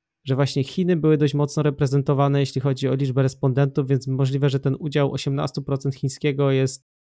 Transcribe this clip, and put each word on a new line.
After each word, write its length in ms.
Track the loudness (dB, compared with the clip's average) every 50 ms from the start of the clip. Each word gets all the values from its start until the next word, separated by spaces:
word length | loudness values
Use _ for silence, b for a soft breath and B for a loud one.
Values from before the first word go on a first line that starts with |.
| _ _ _ _ _
że 120 | -2 0
właśnie 280 | 0 0 0 0 -2 -4
Chiny 320 | -2 -2 -2 0 2 2 2
były 200 | 4 4 4 4
dość 160 | 4 2 2
mocno 300 | 0 0 0 0 0 0
reprezentowane, 760 | 0 0 0 0 0 2 0 2 2 2 2 2 2 2 2
jeśli 220 | 0 0 -2 -2
chodzi 260 | -2 -2 -2 -2 0 0
o 60 | 0
liczbę 260 | 0 0 0 0 2
respondentów, 640 | 0 0 0 0 -2 0 2 2 0 0 0 -2 0 0
więc 200 | 0 -2 0 -2
możliwe, 420 | -2 0 0 0 0 0 0 0
że 100 | 0 0
ten 160 | 0 -2 -2 -2
udział 320 | -4 -4 0 0 0 0
osiemnastu 500 | -2 -4 -4 -4 -2 -2 -4 -4 -6 -6
procent 340 | -6 -4 -4 -4 -4 -4 -4
chińskiego 560 | -4 -4 -6 -4 -2 -2 -2 0 0 2 2
jest 360 | 2 2 0 0 -2 -6 _ _ _ _ _ _